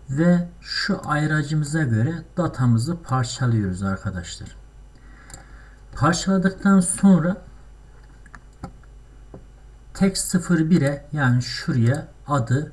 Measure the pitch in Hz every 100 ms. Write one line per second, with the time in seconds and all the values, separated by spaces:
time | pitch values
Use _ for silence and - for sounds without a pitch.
0 | - 139 175 175 175 - - - - 190
1 | - 147 151 151 147 156 143 160 135 110
2 | 131 165 - - 165 - 123 113 139 175
3 | - 127 117 - 123 117 95 90 98 95
4 | 98 90 87 - - - - - - -
5 | - - - - - - - - - -
6 | 151 180 190 190 185 - 202 196 175 -
7 | 196 180 170 202 - - - - - -
8 | - - - - - - - - - -
9 | - - - - - - - - - -
10 | 196 - - 180 - 165 160 170 139 143
11 | - 147 131 123 - - - 131 117 151
12 | - - - 143 117 131 156